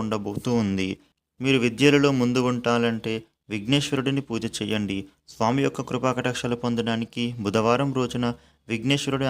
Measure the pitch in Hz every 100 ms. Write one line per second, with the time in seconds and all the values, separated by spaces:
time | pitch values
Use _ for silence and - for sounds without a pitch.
0 | 110 107 101 101 127 117 101 98 95 95
1 | _ _ _ _ 131 131 117 110 143 143
2 | 143 135 123 123 123 120 120 117 117 113
3 | 113 110 - _ - 107 104 143 139 135
4 | 131 139 135 113 113 - 104 107 101 98
5 | 95 _ - - 117 135 139 139 123 123
6 | 127 127 127 123 123 120 120 120 113 113
7 | 113 120 120 120 104 110 110 123 139 127
8 | 123 123 120 120 _ _ - 113 123 143
9 | 143 135